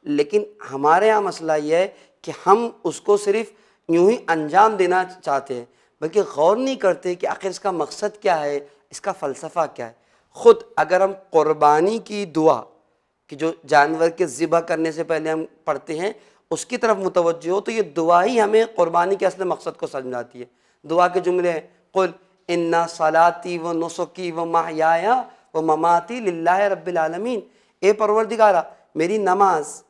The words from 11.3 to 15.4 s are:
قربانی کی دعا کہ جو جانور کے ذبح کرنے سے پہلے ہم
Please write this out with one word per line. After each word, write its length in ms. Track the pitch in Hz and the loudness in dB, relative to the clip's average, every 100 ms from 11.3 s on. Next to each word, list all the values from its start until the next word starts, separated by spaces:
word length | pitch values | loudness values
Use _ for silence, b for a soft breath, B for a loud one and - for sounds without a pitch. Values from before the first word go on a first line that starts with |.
قربانی 680 | 160 151 151 147 151 180 226 | 0 0 2 4 4 0 -4
کی 260 | - 208 | -8 -10
دعا 380 | 196 151 156 123 - _ _ _ _ _ _ | -6 0 2 0 -4 _ _ _ _ _ _
کہ 100 | 143 | -8
جو 160 | 160 165 135 | -6 -8 0
جانور 440 | 147 147 160 160 | 2 2 2 -2
کے 160 | - 170 | 0 -4
ذبح 340 | 120 165 170 | -2 0 0
کرنے 320 | 165 160 160 | 0 -4 -4
سے 120 | 151 | -4
پہلے 260 | 156 160 160 | -4 -4 -2
ہم 140 | 160 | -6